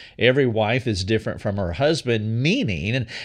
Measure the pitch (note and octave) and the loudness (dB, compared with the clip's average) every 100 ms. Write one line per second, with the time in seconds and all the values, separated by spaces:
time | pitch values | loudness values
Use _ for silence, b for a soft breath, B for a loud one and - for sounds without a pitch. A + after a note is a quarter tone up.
0 | B - A#2 C3+ B2+ A2 G#2+ B2+ A#2+ F#2+ | B 2 4 4 2 2 0 0 -2 -2
1 | F#2+ A2 A2+ - G#2+ G2+ F2 E2 D3 E3 | 0 0 -2 -4 -4 -2 -4 0 0 0
2 | B2 A2+ G#2+ A2+ D3 C4 D3+ E2 F#2+ B2+ | 0 -2 0 0 2 2 0 -2 -2 -2
3 | A2+ B | -4 B